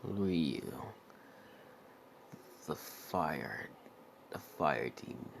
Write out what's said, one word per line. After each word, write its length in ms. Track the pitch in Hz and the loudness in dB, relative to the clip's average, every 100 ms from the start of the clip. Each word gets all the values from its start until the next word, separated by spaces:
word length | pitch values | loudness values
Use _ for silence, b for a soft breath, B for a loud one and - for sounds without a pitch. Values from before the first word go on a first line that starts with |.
Ryu. 580 | - 101 95 87 76 - - - - - - B B B B B B B B B - - - - - - - | -2 4 6 8 6 4 -4 -6 -8 -10 -16 B B B B B B B B B -20 -20 -16 -16 -16 -16 -4
The 80 | |
fire, 920 | 78 - - - 92 78 73 58 - - - - - - - - | -4 -4 -12 0 2 4 2 -2 -4 -6 -10 -18 -18 -20 -20 -10
the 100 | - | -10
fire 500 | - - 80 64 64 | -8 4 4 6 2
demon. 460 | - - - - - | -4 -8 -8 -8 -10